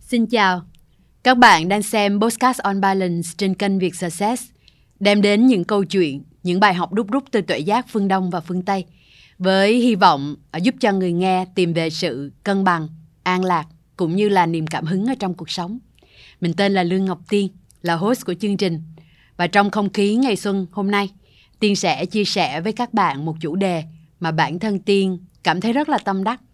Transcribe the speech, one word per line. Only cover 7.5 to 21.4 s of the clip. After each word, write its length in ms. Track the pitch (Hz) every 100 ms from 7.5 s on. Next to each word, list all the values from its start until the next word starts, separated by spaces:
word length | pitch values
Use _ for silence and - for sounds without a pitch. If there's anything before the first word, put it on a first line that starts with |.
| 131
giác 260 | 156 226 247
phương 180 | 220 196
Đông 220 | 190 185
và 100 | 175
phương 220 | 156 180
Tây, 240 | 180 196 180 - _ _ - _
với 380 | 185 190 202 240
hy 140 | 240 208
vọng, 400 | 190 147 143 147 _
à, 60 | 160
giúp 180 | 190 254
cho 120 | 226
người 200 | 196 185
nghe 340 | 175 185 185 185 190
tìm 180 | 175
về 160 | 165 165
sự 420 | 160 175 123 143 -
cân 200 | - 196
bằng, 240 | 190 170 156 160 - _
an 200 | 180 185
lạc, 240 | 185 170 143 - _ -
cũng 180 | 170 185
như 140 | 208
là 160 | 196 170
niềm 220 | 165 156
cảm 180 | 156 156
hứng 200 | 185 226
ở 100 | 262
trong 140 | 196
cuộc 160 | 170 165
sống. 300 | - 175 233 _ _ _ _ - _
Mình 120 | 175
tên 200 | 170 202
là 100 | 196
Lương 220 | 175 185 190
Ngọc 140 | 175 -
Tiên, 180 | 202 196 - _ _
là 140 | 170 165
host 300 | 202 247 -
của 80 |
chương 240 | 180 214 196
trình. 240 | 196 165 160 - - _ _ -
Và 100 | 175
trong 220 | 202 202
không 240 | 214 202
khí 220 | 208 202 220
ngày 200 | 262 196
xuân 320 | 208 196 180
hôm 200 | - 196
nay, 180 | 202 196 - _ _